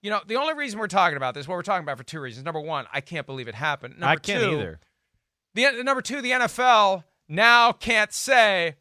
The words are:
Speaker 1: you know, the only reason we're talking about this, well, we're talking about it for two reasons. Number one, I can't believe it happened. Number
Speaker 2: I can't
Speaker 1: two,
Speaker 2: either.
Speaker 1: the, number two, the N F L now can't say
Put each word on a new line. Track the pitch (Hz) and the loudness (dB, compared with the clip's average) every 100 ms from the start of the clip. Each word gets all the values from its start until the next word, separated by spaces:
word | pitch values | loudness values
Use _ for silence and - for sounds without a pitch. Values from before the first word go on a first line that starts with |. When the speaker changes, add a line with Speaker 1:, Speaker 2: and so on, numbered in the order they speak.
Speaker 1:
you | 202 | -4
know, | 208 165 | -6 -2
the | 226 | -2
only | 302 | -2
reason | 302 285 208 | -2 -6 -6
we're | 214 | -2
talking | 185 175 147 | 2 2 2
about | 131 123 | -4 -6
this, | 139 | -8
well, | 180 | -8
we're | |
talking | 175 190 | -4 -4
about | 151 | -4
it | 131 | -10
for | |
two | 127 160 | -10 -12
reasons. | 131 113 139 | -12 -10 -8
Number | 160 | -8
one, | 151 151 110 | -6 -8 -6
I | 139 | -8
can't | 143 165 139 | -8 -12 -10
believe | 135 120 | -12 -12
it | 107 | -6
happened. | 151 139 123 - | -4 -4 -8 -4
Number | 139 | 0
Speaker 2:
I | 156 | 0
can't | - 196 | 0 0
Speaker 1:
two, | 214 | 0
Speaker 2:
either. | 156 95 78 _ _ _ _ _ _ _ | -2 -6 -10 _ _ _ _ _ _ _
Speaker 1:
the, | 202 262 240 | 0 0 0
number | 254 262 | -2 -2
two, | - 285 | -2 -6
the | 247 | -2
N | 254 | 0
F | 240 - | 0 0
L | 254 226 202 190 - _ _ | 4 6 6 0 -6 _ _
now | 156 226 240 233 | 2 6 6 4
can't | - - 226 214 | 2 0 0 0
say | - - 262 220 190 170 143 | -4 2 4 6 4 -2 -6